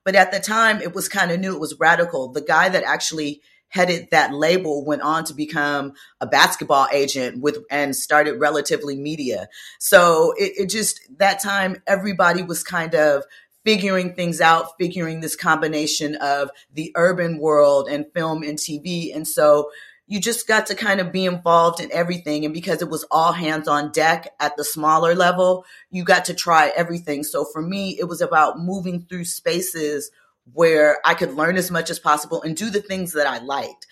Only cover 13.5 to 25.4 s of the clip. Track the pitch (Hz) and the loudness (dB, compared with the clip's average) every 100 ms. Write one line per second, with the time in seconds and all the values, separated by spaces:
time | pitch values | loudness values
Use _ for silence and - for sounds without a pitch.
13.5 | _ 214 214 196 185 180 175 175 170 165 | _ 0 0 2 -2 -2 -4 -4 2 4
14.5 | 165 170 - 175 180 165 160 156 - 175 | 4 0 -4 -6 -4 -6 -6 -8 -4 0
15.5 | 156 156 156 151 - 147 151 143 143 139 | 0 0 -2 -2 -4 -6 -4 -2 -2 -4
16.5 | - _ 143 160 165 175 180 170 160 156 | -10 _ -12 -8 0 2 2 -2 -2 2
17.5 | 151 143 139 131 143 147 175 160 156 147 | 6 6 4 2 -4 -6 -4 -4 -4 -6
18.5 | 151 - 147 180 175 165 151 160 - 151 | -6 -8 -8 -6 -6 -6 -8 -6 2 6
19.5 | 147 147 - - _ - 202 196 226 - | 6 2 -8 -20 _ -10 -4 -2 -4 0
20.5 | 220 214 202 220 196 180 185 185 175 170 | 0 0 -4 -2 0 -2 -2 -2 -2 4
21.5 | 170 170 170 - 165 170 180 151 151 151 | 4 4 0 -4 -2 -2 -4 -4 -4 -4
22.5 | 160 175 160 170 156 - 156 165 165 160 | -6 -4 -4 -4 -8 -2 2 2 2 -2
23.5 | 156 156 147 123 156 151 170 - - 147 | -2 0 0 0 0 2 2 -4 -4 -4
24.5 | - 147 160 151 160 165 175 180 180 | -4 -8 -2 2 4 4 4 4 4